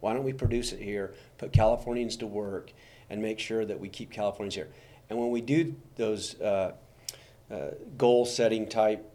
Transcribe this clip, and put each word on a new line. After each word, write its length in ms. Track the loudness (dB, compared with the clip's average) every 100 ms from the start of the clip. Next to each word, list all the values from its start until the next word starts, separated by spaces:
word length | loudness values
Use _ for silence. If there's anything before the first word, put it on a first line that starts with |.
Why 120 | -2
don't 120 | 0
we 80 | -2
produce 400 | 0 0 0 -2
it 80 | -6
here, 340 | -6 -4 -6 -10 -20 -12
put 140 | 2
Californians 640 | 6 6 4 0 -2 -2 -4
to 80 | -6
work, 460 | -4 -4 -6 -8 -18 -20 -20 -10
and 140 | -4
make 160 | -4 -4
sure 260 | -2 -2
that 160 | -2 -4
we 80 | -8
keep 220 | -10 -10
Californians 440 | -2 -2 -2 -4
here? 140 | -4 -8 -12 -20 -20 -8
And 100 | -2
when 120 | 0
we 100 | 0
do 340 | 2 2 2 -4 -12 -2
those, 440 | 0 0 -4 -4
uh, 320 | 0 2 0 -4 -16 -16 -14 -14 -20 -20 -12
uh, 200 | -8 -6 -8 -12 2
goal-setting 720 | 6 6 4 2 2 2 0
type 440 | 2 2 2 -6